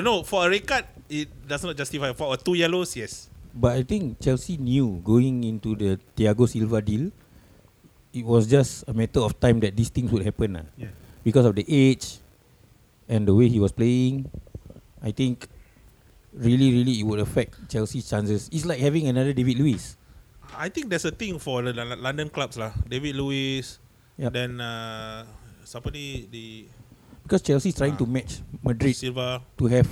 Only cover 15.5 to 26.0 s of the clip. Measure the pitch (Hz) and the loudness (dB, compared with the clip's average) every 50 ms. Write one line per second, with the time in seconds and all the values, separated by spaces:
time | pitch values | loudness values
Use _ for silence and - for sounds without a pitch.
15.5 | - - - _ _ _ - - _ _ _ _ _ _ _ _ - - 120 117 | -20 -20 -20 _ _ _ -20 -20 _ _ _ _ _ _ _ _ -8 -2 2 4
16.5 | 120 131 135 135 123 120 123 131 127 110 104 107 107 104 104 - - - 117 - | 4 6 6 6 4 4 4 2 0 0 0 0 0 0 -2 0 0 0 -2 -2
17.5 | - - - - - 117 110 107 - 139 110 - - 104 104 104 107 101 - - | -4 -16 -12 -6 -4 -4 -4 -4 -4 -8 -6 -4 -2 -2 0 0 -2 -2 -4 -4
18.5 | - 165 143 175 165 123 131 143 143 165 156 139 123 127 131 139 143 131 123 127 | -6 -4 -4 -4 -2 0 0 2 2 2 2 0 2 2 0 0 0 0 2 2
19.5 | 123 120 143 156 117 90 - - - - _ - - - - _ - - - - | 2 2 2 2 0 0 -4 -10 -16 -20 _ -20 -20 -20 -20 _ -20 -20 -20 -18
20.5 | - - 151 180 214 330 302 240 180 165 - 170 160 - 240 208 180 151 - 151 | -12 -10 -10 -8 -6 -6 -6 -4 -4 -4 -4 -4 -6 -6 -6 -8 -8 -8 -6 -4
21.5 | 131 123 120 123 123 117 120 120 123 90 113 127 139 147 151 151 - 151 139 117 | -4 -2 -2 -2 -4 -6 -6 -8 -8 -8 -6 -6 -6 -6 -6 -8 -6 -6 -6 -6
22.5 | - 120 110 110 107 - - - 127 127 143 147 139 135 139 139 139 135 135 135 | -6 -8 -8 -6 -4 -6 -4 -4 -4 -6 -6 -6 -4 -4 -4 -4 -2 -4 -4 -4
23.5 | 135 135 123 - - - _ _ _ _ _ _ _ - 147 120 120 123 123 123 | -4 -6 -6 -10 -14 -20 _ _ _ _ _ _ _ -8 -8 -6 -4 -4 -6 -6
24.5 | 123 123 123 117 117 113 113 113 110 110 110 110 110 110 113 113 107 - - 113 | -8 -8 -10 -10 -10 -10 -10 -10 -12 -12 -12 -12 -14 -14 -16 -18 -20 -20 -20 -20
25.5 | 98 - - - - 120 120 143 147 147 | -20 -20 -20 -18 -16 -12 -10 -10 -10 -10